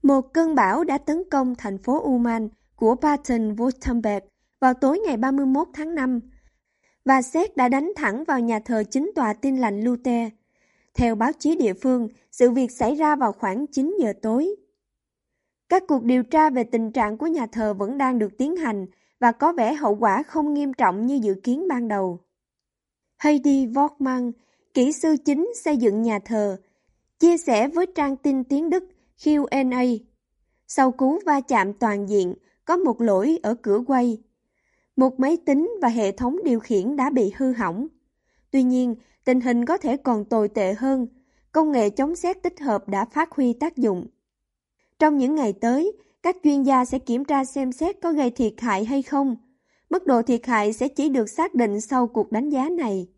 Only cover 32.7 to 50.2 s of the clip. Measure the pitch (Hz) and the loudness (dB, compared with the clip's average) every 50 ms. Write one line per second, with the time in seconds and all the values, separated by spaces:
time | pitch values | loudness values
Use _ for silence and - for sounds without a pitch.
32.7 | 330 359 381 277 233 233 233 226 196 185 202 285 320 339 - 208 233 233 - 233 | 0 2 2 0 0 0 2 2 2 2 2 2 0 0 0 -4 -4 -2 0 0
33.7 | 196 220 247 254 269 254 240 247 226 220 _ _ _ _ _ _ _ _ _ _ | 0 0 2 0 0 2 2 0 -2 -4 _ _ _ _ _ _ _ _ _ _
34.7 | _ _ _ _ _ - - 262 262 262 254 277 339 330 - - 277 277 320 453 | _ _ _ _ _ 2 2 2 2 0 0 0 0 0 0 0 0 2 0 -2
35.7 | 480 403 330 240 226 233 214 196 196 - 254 247 285 370 440 320 240 226 - - | -4 -2 -2 0 0 0 -2 -2 -2 -2 -4 -4 -4 -2 0 0 0 0 0 -2
36.7 | 233 196 180 240 294 277 254 285 294 247 214 196 - - 269 262 254 233 214 175 | -2 0 0 -2 -2 -2 -2 0 0 0 0 0 -2 -2 -2 -2 -2 -2 -4 -4
37.7 | 165 202 269 320 _ _ _ _ _ _ _ _ _ _ _ _ - 269 254 254 | -4 -6 -8 -10 _ _ _ _ _ _ _ _ _ _ _ _ 0 2 2 2
38.7 | 254 254 254 247 226 220 _ _ _ _ _ - 247 254 233 254 240 240 240 240 | 2 2 0 -2 -4 -6 _ _ _ _ _ 0 0 0 2 0 0 0 0 0
39.7 | 330 381 - 277 247 277 - 269 240 208 208 - 233 220 208 208 208 220 202 185 | -2 -2 0 -4 -4 -2 -2 -2 -2 -2 -2 -2 0 0 0 0 0 -2 -2 -2
40.7 | 208 208 247 269 269 262 240 233 _ _ _ _ _ _ _ _ - 311 320 311 | -2 -2 -2 0 0 0 -2 -6 _ _ _ _ _ _ _ _ 0 0 2 2
41.7 | 285 247 214 202 208 - 269 294 349 349 - 349 381 370 - 349 349 - 294 277 | 2 2 2 0 0 0 -2 -2 -2 -4 -4 -4 -4 -2 -6 -6 -6 -4 -4 -2
42.7 | 214 196 - - 196 196 214 - - 302 320 330 - - 262 240 233 240 294 330 | -2 -2 -2 -4 -4 -4 -4 -4 -2 -4 -4 -2 -2 -2 0 0 0 -2 -4 -4
43.7 | - - 240 220 190 180 - - _ _ _ _ _ _ _ _ _ _ _ _ | -2 0 0 0 0 -2 -6 -12 _ _ _ _ _ _ _ _ _ _ _ _
44.7 | _ _ _ _ _ _ 311 311 302 277 247 254 302 311 269 214 190 - - 233 | _ _ _ _ _ _ 2 4 4 2 2 2 2 0 0 -2 -2 0 0 0
45.7 | 247 277 330 403 427 - _ _ _ _ - 339 359 370 - 302 285 277 269 277 | 2 2 0 -2 -4 -6 _ _ _ _ -4 -4 -2 2 2 2 2 4 2 4
46.7 | 269 247 247 - - 254 - - 233 247 285 - 302 269 269 254 - 277 269 254 | 4 2 2 0 -2 -6 -2 -2 -2 -2 0 0 0 0 0 -2 -4 -4 -4 -4
47.7 | 247 - 311 349 392 - - 339 320 294 269 247 247 - 254 214 214 - 233 240 | -2 -2 -4 -4 -4 -4 -4 -2 0 2 0 0 0 0 -2 -2 -2 -4 -4 -2
48.7 | 202 190 214 220 277 277 262 - 294 277 277 269 240 - _ _ _ _ _ _ | -2 -2 -2 -2 -2 -4 -2 -2 -2 0 0 0 -2 -4 _ _ _ _ _ _
49.7 | _ _ _ _ 320 370 370 330 254 233 | _ _ _ _ -4 -2 2 2 2 2